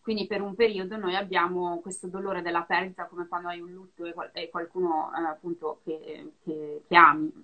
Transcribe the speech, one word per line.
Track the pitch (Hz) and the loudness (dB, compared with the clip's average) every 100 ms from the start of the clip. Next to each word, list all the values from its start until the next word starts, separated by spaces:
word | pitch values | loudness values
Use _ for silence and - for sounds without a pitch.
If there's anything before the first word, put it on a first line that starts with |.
Quindi | - 214 185 | -4 -4 -2
per | 202 | -4
un | 202 | -2
periodo | 190 226 196 185 220 | 2 2 2 -6 -4
noi | 185 185 | -2 -2
abbiamo | 196 185 175 180 175 170 | 0 0 2 0 -2 -4
questo | 190 - 185 | -8 -10 -10
dolore | 190 196 180 | -6 -4 -4
della | 170 170 | -2 -2
perdita, | 170 175 185 185 170 | 0 0 -2 -8 -12
come | 170 175 | -10 -6
quando | 175 175 | -6 -6
hai | 175 | -10
un | 175 | -12
lutto | 185 190 - | -16 -18 -12
e | 170 | -10
qual-, | 170 - | -8 -10
e | - 165 | -10 -8
qualcuno, | 175 170 185 175 156 - 165 | -6 -6 0 0 0 -2 -2
eh, | |
appunto | 160 156 175 170 156 - | -4 -4 -6 -4 -6 -6
che, | - 156 156 151 147 - | -8 -8 -8 -14 -14 -12
che, | - 156 151 147 - | -8 -6 -6 -8 6
che | |
ami | 170 160 151 156 - | 10 10 8 0 -6